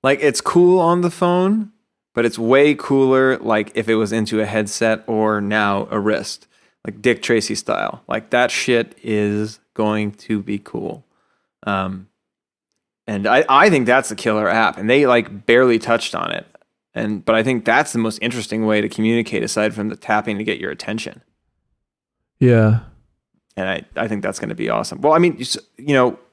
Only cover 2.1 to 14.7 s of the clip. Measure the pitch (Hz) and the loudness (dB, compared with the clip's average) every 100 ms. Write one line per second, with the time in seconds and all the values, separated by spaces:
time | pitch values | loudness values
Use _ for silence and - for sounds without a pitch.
2.1 | - 117 113 117 135 147 143 - 135 131 | -2 -2 -2 2 4 4 2 0 2 4
3.1 | 131 131 131 113 107 104 - 110 110 107 | 4 2 0 0 -2 0 -4 0 0 0
4.1 | 110 107 107 104 110 104 - 113 110 - | -2 -2 -2 -2 -2 -4 -2 -2 -2 -2
5.1 | 110 110 107 101 107 101 98 107 110 104 | -2 0 0 -2 0 0 -2 -4 -2 -2
6.1 | 92 - - _ _ _ _ - 104 123 | -2 -4 -14 _ _ _ _ -16 -4 0
7.1 | 113 - 117 - 107 - - 52 - - | 0 0 0 0 -8 -4 -4 -4 -8 -8
8.1 | 110 - 123 123 - - 120 113 - 117 | -8 -2 0 0 -2 0 0 0 -8 -4
9.1 | 107 104 104 107 - _ - 107 107 104 | -2 0 -2 -4 -8 _ -4 -2 -2 -4
10.1 | 101 - 107 98 101 - - - - _ | -8 -6 -6 -4 -8 -6 -10 -8 -12 _
11.1 | _ _ _ _ _ - 98 95 95 98 | _ _ _ _ _ -4 -4 -4 -8 -16
12.1 | _ _ _ _ _ _ _ _ _ - | _ _ _ _ _ _ _ _ _ -8
13.1 | 104 101 127 156 135 202 156 120 127 131 | -4 2 2 4 4 6 4 4 2 0
14.1 | 107 117 107 104 110 107 | -6 -2 0 0 2 0